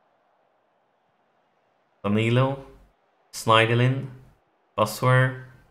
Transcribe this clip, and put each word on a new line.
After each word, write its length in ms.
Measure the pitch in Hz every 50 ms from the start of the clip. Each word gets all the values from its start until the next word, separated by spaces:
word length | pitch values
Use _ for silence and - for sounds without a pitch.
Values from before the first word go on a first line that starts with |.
| _ _ _ _ _ _ _ _ _ _ _ _ _ _ _ _ _ _ _ _ _ _ _ _ _ _ _ _ _ _ _ _ _ _ _ _ _ _ _ _ -
Danilo. 600 | 101 104 107 113 113 120 123 131 135 135 135 135 - - - _ _ _ _ _ _ _ _ _ _
Schneiderlin. 760 | - - - 113 110 113 113 113 120 120 123 127 131 139 143 - - - - - _ _ _ _ _ _ _ _ _ -
Baswer. 680 | 107 104 - - - 127 127 127 127 131 127 - - - - _ _ _